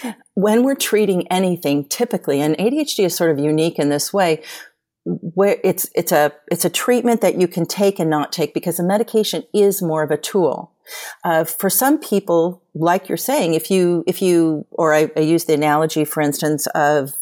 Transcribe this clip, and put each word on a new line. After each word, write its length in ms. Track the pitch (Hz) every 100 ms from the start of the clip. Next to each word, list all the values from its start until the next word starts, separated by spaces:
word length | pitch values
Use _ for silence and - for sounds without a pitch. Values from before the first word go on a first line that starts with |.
| 247 214 _
When 300 | - 202 220
we're 120 | 254
treating 520 | 277 - 214 208 180 -
anything, 580 | 185 190 175 147 143 143
typically, 540 | - 240 - - 139
and 160 | 151 156
A 120 | 202
D 100 | 294
H 160 | 294 -
D 80 |
is 100 | 190
sort 160 | - 170
of 80 | 143
unique 400 | 151 151 165 165
in 120 | 147
this 200 | 147 -
way, 320 | 196 180 160 - - - _ _ _
where 520 | - 175 - 165 202 190
it's, 240 | 185 - -
it's 180 | - 180
a, 180 | 160 147 - -
it's 140 | 170 -
a 40 |
treatment 520 | - - 247 240 226
that 180 | 190 -
you 80 | 180
can 160 | 180
take 340 | 165 - 202 196
and 120 | 165
not 220 | 151 143
take 200 | - 151
because 240 | - 175 160
the 60 |
medication 600 | 175 202 233 220 208 170 -
is 260 | 208 202 190
more 220 | 175 156
of 80 | 151
a 80 | 151
tool. 540 | - 202 160 - - _ - - - -
Uh, 200 | 180 160
for 260 | 160 - 196
some 280 | - 262 302
people, 640 | - 202 196 170 165 180 _
like 340 | - 165 185 190
you're 80 | -
saying, 380 | - 277 180
if 160 | 160 -
you, 320 | 190 175 175 160
if 120 | 180
you, 460 | 190 170 165 151 -
or 200 | - 160
I, 160 | 151 156 156
I 40 |
use 240 | 156 165
the 100 | -
analogy, 500 | 151 151 156 156 156
for 160 | 151 -
instance, 460 | 147 143 156 151 -
of 380 | - 147 151 139 -